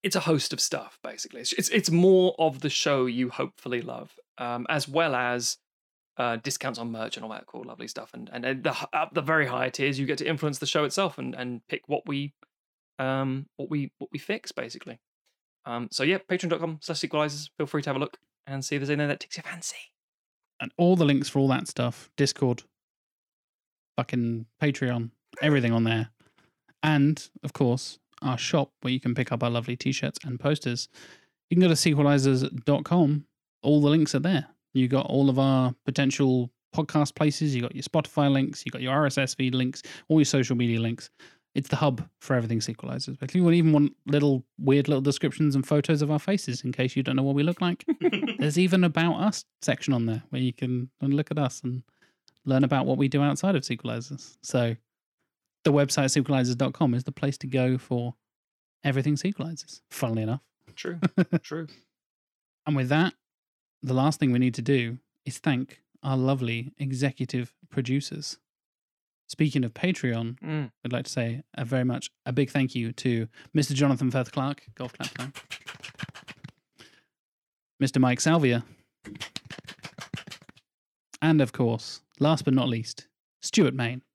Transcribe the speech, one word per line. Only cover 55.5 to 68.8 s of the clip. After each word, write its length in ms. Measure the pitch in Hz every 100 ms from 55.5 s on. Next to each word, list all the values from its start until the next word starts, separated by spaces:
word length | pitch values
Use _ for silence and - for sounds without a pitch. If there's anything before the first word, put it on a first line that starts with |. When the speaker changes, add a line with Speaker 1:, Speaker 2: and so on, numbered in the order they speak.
| _
Speaker 2:
the 80 | -
website 380 | 143 139 - 135 151
sequelizers 340 | 127 135 123 120
dot 180 | 131
com 200 | - 151
is 100 | 120
the 80 | 127
place 260 | - 143 139
to 80 | 139
go 300 | 131 127 131
for 360 | - 123 120 - _ _ _ _ _ _
everything 320 | 143 135 135 147
Sequelizers, 640 | 185 202 160 165 - - _
funnily 320 | - 123 113
enough. 200 | 107 131 _ _ _ -
Speaker 1:
True, 240 | - 175 185 -
Speaker 2:
<laughs> 220 | 185 170
Speaker 1:
true. 240 | - 160 156 - _ _ _ _ _ _ _ _ -
Speaker 2:
And 100 | 143
with 120 | 127
that, 240 | 147 180 - _ _ _ _ _ _
the 120 | 131
last 260 | 127 143 151
thing 100 | 139
we 60 | 120
need 160 | 127
to 80 | 117
do 360 | 120 139 117 127 _ _
is 140 | - -
thank 420 | - 127 135 - _ _
our 120 | 139 131
lovely 560 | 131 139 120 117 127 _
executive 760 | 139 131 139 - 127 127 120 _ -
producers. 680 | - 120 135 135 - - - _ _ _ _